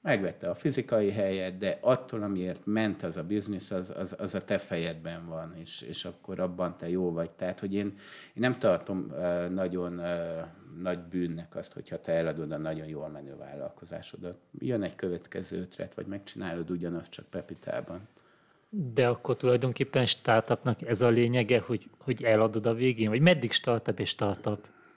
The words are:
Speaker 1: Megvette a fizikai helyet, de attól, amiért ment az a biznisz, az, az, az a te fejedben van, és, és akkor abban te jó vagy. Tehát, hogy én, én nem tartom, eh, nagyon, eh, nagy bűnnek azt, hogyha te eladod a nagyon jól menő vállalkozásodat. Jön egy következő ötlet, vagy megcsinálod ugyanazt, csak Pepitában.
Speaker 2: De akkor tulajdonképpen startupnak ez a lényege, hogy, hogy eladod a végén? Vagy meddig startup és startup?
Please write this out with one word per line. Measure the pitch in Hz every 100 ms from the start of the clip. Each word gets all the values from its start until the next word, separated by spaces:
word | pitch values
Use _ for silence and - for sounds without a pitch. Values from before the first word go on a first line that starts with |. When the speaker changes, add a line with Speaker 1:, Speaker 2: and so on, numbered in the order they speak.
Speaker 1:
Megvette | 196 120 92 - 92
a | 87
fizikai | 160 131 - 113 101
helyet, | 101 98 95 92 92
de | 98 87
attól, | 120 127 - 117
amiért | 104 95 90 85 -
ment | 107 110 95
az | 90 85
a |
biznisz, | 82 104 101 98 -
az, | 95 92 -
az, | 92 -
az | 98 95
a |
te | - 98
fejedben | - 85 85 80 82 82 85
van, | 80 80 87
és, | 80 -
és | 60 82 90
akkor | - - 92
abban | 92 87 90 90
te | 85
jó | 90 90
vagy. | 82 82
Tehát, | - 92 92
hogy | 101
én, | 98 101
én | 98 - - -
nem | - 123 127
tartom, | 110 87 - 98 - 65
eh, | 87 87 87
nagyon, | 92 92 90 87 87
eh, | 87 87 85 82 80 - - 78
nagy | 92 87
bűnnek | 85 90 87 82 82 -
azt, | -
hogyha | - - 87
te | -
eladod | - 82 76 76
a | 78
nagyon | 78 80 78
jól | 76 76
menő | 76 71 69
vállalkozásodat. | 67 69 67 - 82 82 82 - 90 - _ -
Jön | 127 117
egy | 98 -
következő | 95 87 - 95 92 90
ötlet, | 92 - 92
vagy | - 95
megcsinálod | 98 - - 95 85 82
ugyanazt, | 87 85 85 -
csak | - -
Pepitában. | 92 - 82 - - - 90 104 _ _ _ _ _ _
Speaker 2:
De | 214 131 113 123
akkor | 120 - 123
tulajdonképpen | 123 123 127 120 131 131 120
startupnak | - - 113 - 120 127 113 -
ez | 104
a | 123
lényege, | 117 120 123 110 120
hogy, | - 113 - -
hogy | - 113
eladod | 120 110 110 107 113
a |
végén? | 113 127 113 107
Vagy | 113
meddig | 165 170 120
startup | - - 117 - 107
és | 98
startup? | - 104 98 - 104 - - -